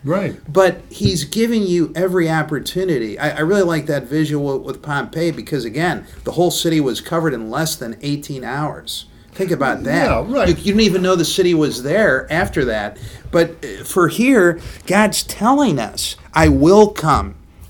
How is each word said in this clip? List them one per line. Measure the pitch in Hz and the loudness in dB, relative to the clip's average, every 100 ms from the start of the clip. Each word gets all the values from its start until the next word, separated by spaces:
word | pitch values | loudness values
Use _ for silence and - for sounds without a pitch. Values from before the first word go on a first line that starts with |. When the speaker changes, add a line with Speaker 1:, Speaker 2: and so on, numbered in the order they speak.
Speaker 1:
Right. | 135 185 165 - - | -4 -2 -4 -8 -2
Speaker 2:
But | 165 185 180 - | 2 2 0 -10
he's | - 196 175 143 | -2 0 0 -4
giving | 220 226 226 | -2 0 0
you | 190 175 156 165 | 0 0 0 -2
every | 185 180 160 | 0 0 0
opportunity. | 160 151 143 - 175 185 135 110 - | 0 -2 -6 -4 -4 -2 -2 -4 -4
I, | 147 143 | -4 -2
I | |
really | 160 202 | 0 2
like | 175 160 143 | 2 0 -2
that | 143 | -4
visual | 123 156 151 147 143 135 | -2 -2 0 -2 -2 -4
with | 135 - | -6 -10
Pompeii | 147 143 110 160 170 | -6 -6 -4 -4 -4
because, | 123 - 143 113 | -4 -6 -6 -4
again, | 127 170 120 - - | -4 -4 -4 -10 -12
the | - | -6
whole | 160 175 | 0 0
city | - 170 160 | 2 0 2
was | 135 110 | 0 -2
covered | - 165 160 | -4 -2 -2
in | 120 110 | -2 -4
less | 131 160 - | -4 -4 -4
than | 117 110 | -10 -8
eighteen | 143 143 - 135 110 | -6 -6 -6 -10 -8
hours. | 135 151 - - - - - - | -6 -6 -8 -12 -12 -14 -20 -14
Think | - 185 | -6 -2
about | - 135 110 | 0 0 -2
that. | 139 160 139 | -2 0 2
Speaker 1:
Yeah, | 120 214 | 0 0
right. | 269 180 | 2 2
Speaker 2:
You, | 147 | 2
you | 165 | 2
didn't | 208 | 4
even | 214 185 | 4 4
know | 185 185 | 2 2
the | 156 | 2
city | - 180 | 2 2
was | 160 143 120 | 2 2 -2
there | 135 196 196 131 - | -2 2 4 2 0
after | 160 196 170 123 | -2 -2 0 0
that. | 107 104 - - - - | -2 -4 -8 -16 -16 -2
But, | 170 165 - 127 | 0 0 -2 -12
uh, | 98 | -12
for | - 190 170 | -4 0 2
here, | 180 247 247 175 165 - - - | 2 4 6 4 2 -8 -12 0
God's | 196 214 - | 2 2 0
telling | - - 220 277 254 139 | -6 0 2 4 2 0
us, | 104 - - - - | -4 -6 -10 -10 -4
"I | 160 156 | 2 4
will | 135 156 208 208 | 6 6 8 6
come | - 156 120 101 - - - | 4 0 2 0 -10 -20 -20